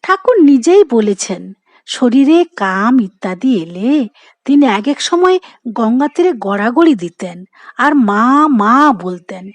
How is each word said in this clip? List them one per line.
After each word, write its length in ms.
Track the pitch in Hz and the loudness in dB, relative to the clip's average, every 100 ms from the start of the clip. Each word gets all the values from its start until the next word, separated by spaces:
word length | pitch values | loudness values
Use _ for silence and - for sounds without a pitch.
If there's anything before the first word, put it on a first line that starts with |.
ঠাকুর 400 | - 381 - 480 | -2 -2 2 4
নিজেই 420 | 285 269 269 381 | 4 4 4 4
বলেছেন, 680 | 320 233 208 190 - 180 185 196 _ _ - | 4 0 0 -4 -6 -10 -12 -20 _ _ -16
শরীরে 600 | - 247 254 277 330 339 - | -2 0 2 4 2 0 -4
কাম 440 | 196 190 220 262 | -6 -2 0 0
ইত্যাদি 640 | 190 _ 190 185 262 226 | 0 _ -8 -4 -2 -2
এলে 440 | 165 175 226 302 220 _ - _ - | -4 -6 -2 -2 -2 _ -20 _ 0
তিনি 200 | 285 269 | 2 2
এক 220 | 202 220 | 0 -4
এক 140 | 285 | -6
সময় 380 | - 349 370 370 - _ 247 | -4 0 2 0 -4 _ -12
গঙ্গা 400 | 214 220 247 294 | -4 -2 0 -2
তীরে 260 | - 359 | 0 -2
গড়াগড়ি 640 | 247 196 202 214 247 330 233 | -2 -6 -4 -2 2 2 0
দিতেন 480 | 175 _ 180 175 185 _ - - | -4 _ -14 -14 -20 _ -20 -2
আর 180 | 262 302 | 0 2
"মা, 520 | 214 202 240 277 311 | 0 0 2 2 2
মা" 460 | 240 208 262 302 | 0 2 2 2
বলতেন। 580 | 208 180 180 - 185 190 | 0 -6 -10 -12 -16 -16